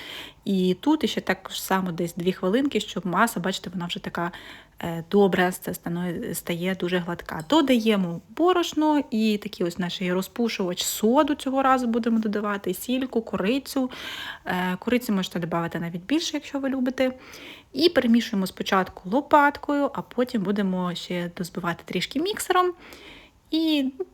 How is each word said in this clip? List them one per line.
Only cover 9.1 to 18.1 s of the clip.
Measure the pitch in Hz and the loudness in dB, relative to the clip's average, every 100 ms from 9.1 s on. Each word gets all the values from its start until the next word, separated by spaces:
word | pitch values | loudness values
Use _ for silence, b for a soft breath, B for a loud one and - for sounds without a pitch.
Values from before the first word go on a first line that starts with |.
і | 220 220 208 | 0 2 0
такі | 208 - | -4 -4
ось | 175 180 | -4 -2
наш | 175 - | -4 -2
розпушувач | 180 185 190 - 226 - 180 180 | -2 0 -2 -2 -2 0 -4 -2
соду | - - 214 269 294 | -4 0 4 6 4
цього | 294 262 269 | 2 -2 2
разу | 262 262 240 | 4 4 2
будемо | 233 226 220 | 0 2 2
додавати, | 214 202 208 202 185 | 2 0 -2 -4 -4
сільку, | 190 - 254 262 233 | -6 -2 -2 0 -2
корицю. | 220 185 190 269 - 269 254 B B B B B - | -2 -2 0 0 -2 -2 -2 B B B B B -6
Е, | 180 185 185 | -2 -2 -2
кориці | 226 247 240 | 0 0 2
можете | 190 180 180 | 0 0 -4
додавати | 170 170 170 165 | -2 -2 -2 -4
навіть | 170 175 | -6 -8
більше, | 180 311 - | -2 -2 0
якщо | 294 - 277 | -6 -6 -4
ви | 269 | -2
любите. | 262 254 262 262 254 B B B B B | 0 0 0 -2 -2 B B B B B
І | 269 349 | 0 2
перемішуємо | - 233 | 4 4